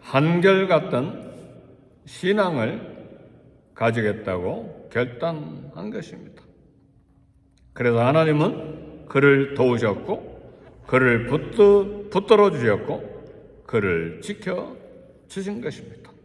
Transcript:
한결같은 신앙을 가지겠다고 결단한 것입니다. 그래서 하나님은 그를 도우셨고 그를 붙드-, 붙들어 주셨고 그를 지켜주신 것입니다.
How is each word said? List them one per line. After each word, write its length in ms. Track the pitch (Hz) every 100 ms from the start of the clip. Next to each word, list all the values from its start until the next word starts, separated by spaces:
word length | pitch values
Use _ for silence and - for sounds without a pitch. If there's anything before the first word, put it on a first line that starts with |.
한결같은 1300 | - 135 151 175 190 190 190 165 - 123 151 - - - - - - - _ _ -
신앙을 880 | - 175 208 185 147 113 202 - - - - - - - _ _
가지겠다고 1160 | - 117 117 107 101 - 92 90 185 226 - -
결단한 1000 | 117 120 - 165 160 151 143 135 - -
것입니다. 520 | 104 - - - - _ _ _ _ _ _ _ _ _ _ _ _ _
그래서 340 | - 120 117 120
하나님은 1000 | 151 160 151 175 - - - - - -
그를 460 | 139 139 139 135 -
도우셨고 760 | 127 120 110 98 - 202 - - - - - - -
그를 420 | 131 127 117 120
붙드-, 840 | 147 147 - 202 202 196 - -
붙들어 400 | 190 202 214 202
주셨고 1120 | 151 120 101 - - - - - - - - -
그를 560 | 113 98 85 82 82
지켜주신 1400 | - 202 185 180 - - - - - - _ 190 196 208
것입니다. 500 | 196 - - - - -